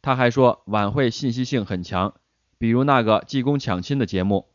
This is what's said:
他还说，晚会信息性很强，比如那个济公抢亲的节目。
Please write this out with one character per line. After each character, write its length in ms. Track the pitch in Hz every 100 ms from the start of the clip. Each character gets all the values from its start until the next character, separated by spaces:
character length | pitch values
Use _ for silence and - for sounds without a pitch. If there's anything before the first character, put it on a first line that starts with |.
他 140 | - 127
还 160 | 123
说， 300 | 117 127 - -
晚 260 | 104 101
会 160 | 135 127
信 240 | - 139
息 100 | 117
性 220 | 123 131 98
很 180 | 92
强， 300 | 87 92 98 - _ _ _ _
比 120 | 117
如 160 | 117 139
那 180 | 135
个 220 | 110 107 -
济 160 | 135
公 160 | 127 143
抢 220 | 135 90
亲 180 | 92 143
的 60 | 107
节 180 | 95
目。 220 | 92 98 -